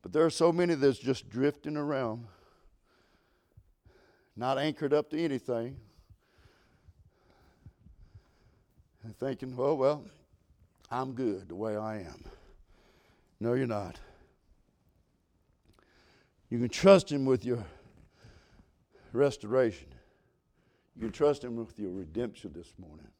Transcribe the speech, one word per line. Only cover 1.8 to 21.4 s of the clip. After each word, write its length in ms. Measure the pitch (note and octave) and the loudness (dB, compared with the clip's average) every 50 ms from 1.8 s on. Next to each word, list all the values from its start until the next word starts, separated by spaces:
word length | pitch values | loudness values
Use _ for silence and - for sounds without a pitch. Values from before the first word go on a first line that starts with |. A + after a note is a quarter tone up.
| D3 D3 D3+ C3+ C3 A2+ A2 A#2 A#2+ G#2+ - - _ _ _ _ _ - _ _ _ _ _ _ _ _ _ _ _ _ _ _ _ _ _ - _ _ _ _ _ - _ - _ _ _ _ _ _ _ | -4 -2 -2 -2 -2 -2 -4 -6 -10 -16 -20 -20 _ _ _ _ _ -20 _ _ _ _ _ _ _ _ _ _ _ _ _ _ _ _ _ -20 _ _ _ _ _ -20 _ -20 _ _ _ _ _ _ _
not 240 | G#2+ A#2 B2+ C3+ C3+ | -6 -2 0 0 2
anchored 340 | C#3+ D#3 C#3+ - D#3 C#3 C#3+ | 0 -2 -2 -2 0 2 4
up 160 | D3+ D3 D3+ | 2 2 0
to 100 | D3+ D#3 | -4 -2
anything, 580 | E3+ D#3+ C#3 B2 - - B2 A#2 A#2 B2 C3+ - - - _ - - _ - _ _ _ _ _ - - _ _ _ _ _ _ _ - - _ - _ _ _ _ _ _ _ _ _ _ _ _ - _ _ _ - - _ - - _ - _ _ _ _ _ - _ _ _ _ _ _ - _ _ _ - | -2 0 -2 -4 -2 -4 -4 -4 -4 -6 -10 -14 -20 -20 _ -20 -20 _ -20 _ _ _ _ _ -20 -20 _ _ _ _ _ _ _ -20 -20 _ -20 _ _ _ _ _ _ _ _ _ _ _ _ -20 _ _ _ -20 -20 _ -20 -20 _ -20 _ _ _ _ _ -20 _ _ _ _ _ _ -20 _ _ _ -18
and 140 | A2+ G2+ _ | -18 -10 _
thinking, 380 | B2+ C3+ C3 - - C3 B2 B2 | -6 -6 -6 -6 -10 -12 -6 -2
"Oh, 160 | C3 C#3+ D#3+ | 0 0 2
well, 320 | C3+ C3 C3+ D3+ D3 - G3+ - _ _ _ _ _ _ _ _ _ - _ _ _ _ - | 4 2 2 2 0 -6 -16 -20 _ _ _ _ _ _ _ _ _ -20 _ _ _ _ -8
I'm 220 | A#2+ B2 C3+ C3+ B2+ | -6 -6 -6 -6 -6
good 360 | A2+ C3+ A#2 G2+ F#2 F#2+ D#2+ | -4 -2 -2 -2 -4 -8 -12
the 60 | E2 | -8
way 200 | F#2 G#2+ A2 G#2+ | -6 -4 -4 -4
I 260 | G#2 G#2+ A2 A2 G#2+ | -4 -4 -6 -8 -8
am." 220 | F#2 E2+ - - - - - - - - - - - _ - _ _ _ _ _ _ _ _ _ _ _ _ _ | -10 -12 -16 -18 -18 -20 -20 -20 -20 -20 -20 -20 -20 _ -20 _ _ _ _ _ _ _ _ _ _ _ _ _
No, 160 | G#2 A#2 A#2+ | -2 -2 0
you're 100 | C3 C3+ | 0 -2
not. 340 | A#2+ A2 G#2 G2+ E2+ C#2+ - - - - - - _ _ _ _ _ _ _ _ _ _ _ _ _ _ _ _ _ _ _ _ _ _ _ _ _ _ _ _ _ _ _ _ _ _ _ _ _ _ _ _ _ _ _ _ _ | -2 -4 -6 -6 -8 -12 -16 -20 -20 -20 -20 -20 _ _ _ _ _ _ _ _ _ _ _ _ _ _ _ _ _ _ _ _ _ _ _ _ _ _ _ _ _ _ _ _ _ _ _ _ _ _ _ _ _ _ _ _ _
You 80 | C3 A#2 | -4 -2
can 100 | A#2+ A#2+ | -2 -2
trust 420 | - - - G3 G3 F#3 - - | -2 4 10 10 10 10 8 2
Him 140 | C#3+ C#3+ C3+ | -4 -2 2
with 180 | C3 C3 A#2+ - | 2 2 2 2
your 220 | B2 A#2+ A#2 G#2 E2 - - - - - - - - _ _ _ - - - _ _ _ - - _ _ _ _ _ _ - - - | -2 -4 -4 -4 -12 -16 -20 -20 -20 -20 -20 -20 -20 _ _ _ -20 -20 -20 _ _ _ -20 -20 _ _ _ _ _ _ -20 -20 -6
restoration. 760 | - A2+ C#3+ C#3+ - - - G#2 A#2 C3 B2+ A#2 - - - - - - _ _ _ _ _ _ _ _ _ _ _ _ _ _ _ _ _ _ _ | 0 2 2 2 2 -2 -6 0 2 4 4 4 2 -4 -16 -20 -20 -20 _ _ _ _ _ _ _ _ _ _ _ _ _ _ _ _ _ _ _
You 60 | - | -10
can 120 | A2 A2+ G2 | -8 -8 -2
trust 300 | - D3+ D3 C#3+ C#3+ | 2 2 2 2 2